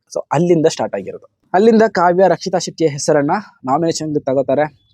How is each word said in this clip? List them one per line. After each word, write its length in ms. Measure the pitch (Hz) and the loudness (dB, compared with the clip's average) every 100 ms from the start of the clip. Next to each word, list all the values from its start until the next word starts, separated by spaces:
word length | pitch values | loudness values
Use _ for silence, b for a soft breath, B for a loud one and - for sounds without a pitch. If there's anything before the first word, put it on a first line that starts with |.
| _ | _
so 100 | - - | -12 -6
ಅಲ್ಲಿಂದ 340 | 139 175 170 156 | -2 2 2 2
ಸ್ಟಾರ್ಟ್ 300 | - 110 101 | 0 -4 -6
ಆಗಿರೋದು. 320 | 95 - - _ _ | -10 -14 -18 _ _
ಅಲ್ಲಿಂದ 280 | 180 220 220 220 | 2 4 4 4
ಕಾವ್ಯ 320 | 196 175 180 190 | 2 2 4 2
ರಕ್ಷಿತಾ 300 | 165 185 180 | 2 -2 -6
ಶೆಟ್ಟಿಯ 300 | - - 160 | -6 -2 -2
ಹೆಸರನ್ನ 440 | 139 - 151 143 196 202 b 127 | -2 0 0 0 -4 -6 b -4
ನಾಮಿನೇಷನ್‌ಗೆ 540 | 143 165 151 156 147 | -2 -2 -4 -6 -6
ತಗೋತಾರೆ, 460 | 135 131 131 139 151 - _ | -2 -2 0 0 -2 -6 _